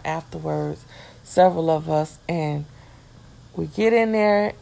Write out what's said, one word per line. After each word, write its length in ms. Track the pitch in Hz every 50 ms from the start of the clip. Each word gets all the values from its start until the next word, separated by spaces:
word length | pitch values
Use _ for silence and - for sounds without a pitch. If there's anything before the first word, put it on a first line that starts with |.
| -
afterwards, 800 | 151 156 165 156 - - 165 156 156 151 151 147 151 151 - - - - - - - - - -
several 460 | - - 185 180 185 175 170 160 165
of 200 | 160 151 156 160
us, 280 | 156 151 156 156 - - - -
and 380 | 170 170 156 151 147 147 147 - - - - - - - - - - - - - - - - - -
we 100 | - 165
get 260 | 156 156 - 214 226 226
in 200 | 233 226 220 220
there, 400 | 220 208 208 208 202 208 208 - -